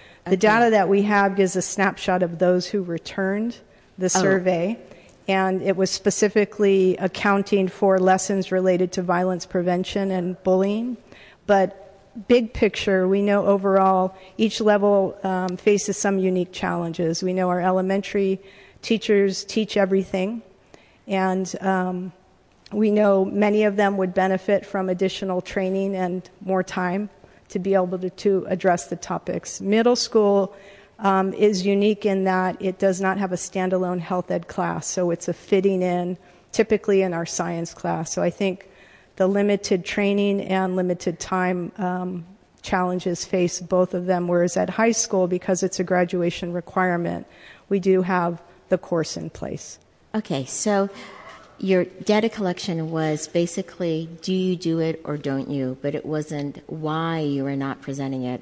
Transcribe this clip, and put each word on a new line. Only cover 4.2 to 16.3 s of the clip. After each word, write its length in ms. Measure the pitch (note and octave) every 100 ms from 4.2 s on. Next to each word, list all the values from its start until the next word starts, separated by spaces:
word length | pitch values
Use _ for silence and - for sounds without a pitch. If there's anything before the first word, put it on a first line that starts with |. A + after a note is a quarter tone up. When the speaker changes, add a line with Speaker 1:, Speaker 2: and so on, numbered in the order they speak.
Speaker 1:
survey, 560 | F#3 F#3+ F3+ F3 F3+ A#3 - - - - -
and 360 | F#3+ F#3+ F#3
it 120 | F#3+ F#3
was 140 | F#3+
specifically 1080 | - - - G#3 G#3+ G3+ - G3+ F#3+ F#3 F3+
accounting 720 | F#3 - G#3 G3 G3 G3+ F#3+
for 280 | - G3 F#3+
lessons 540 | F#3 F#3 - G3 F3+
related 400 | F#3+ F#3 F3+ F3+
to 100 | -
violence 460 | F3+ F3 F#3 F#3 -
prevention 640 | F#3 F3 F3+ F#3 G#3+ G3
and 300 | F#3 F3 F3+
bullying. 520 | - F#3 G3 G#3 A#3+ A#3+ - - - - -
But 800 | G3+ F#3+ - - - _ - G3
big 260 | A#3+ A3
picture, 540 | - G#3+ - - F#3+ F#3
we 160 | G3
know 240 | G3+ G3+ F#3+
overall 640 | G3 G3 F#3+ F#3+ F#3+ F#3 - - -
each 240 | A3 -
level, 560 | G#3+ G#3 G3+ G3+ F#3+ -
um, 340 | G3 F#3 F#3 F3+
faces 400 | - G#3 - F#3+
some 220 | G3+ G3
unique 320 | F#3